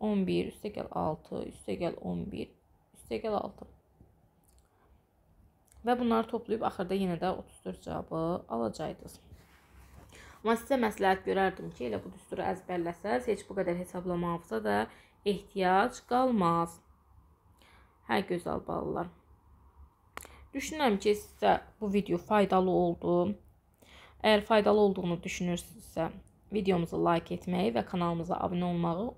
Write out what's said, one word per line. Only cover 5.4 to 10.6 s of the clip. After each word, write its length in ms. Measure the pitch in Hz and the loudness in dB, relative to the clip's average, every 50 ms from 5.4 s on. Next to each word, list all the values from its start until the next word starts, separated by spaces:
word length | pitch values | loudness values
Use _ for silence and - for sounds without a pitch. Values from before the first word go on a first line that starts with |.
| - _ _ _ _ _ - - - | -20 _ _ _ _ _ -18 -6 -2
Və 120 | 226 247 240 | 0 0 2
bunları 300 | 247 233 226 226 226 - | 2 2 2 2 0 -2
toplayıb 320 | - 220 226 - 208 226 - 175 | -4 -6 -4 -4 -2 -2 -2 -2
axırda 260 | - - 185 175 190 | -2 -2 -4 -2 -2
yenə 240 | 196 190 185 170 160 | -2 0 0 -2 -2
də 100 | 175 185 180 | -2 -2 -4
otuz 300 | - - - - - - | -4 -8 -14 -18 -14 -12
dörd 160 | 185 180 - | -12 -12 -10
cavabı 600 | - 170 160 160 175 - 160 160 165 165 175 - - - | -10 -8 -8 -8 -6 -6 -4 -2 -2 -2 -2 -4 -6 -6
alacaqdınız. 720 | - 233 233 208 - - 156 151 - - - - - - - - - - - - - - _ - - - - - - - - - - - - - - - | -4 -4 -2 -4 -4 -6 -8 -8 -8 -10 -16 -20 -20 -20 -20 -20 -20 -20 -20 -20 -20 -20 _ -20 -20 -20 -20 -20 -20 -20 -20 -20 -20 -20 -20 -20 -14 -4
Amma 140 | - 214 233 | 0 0 0
sizə 160 | 226 | 0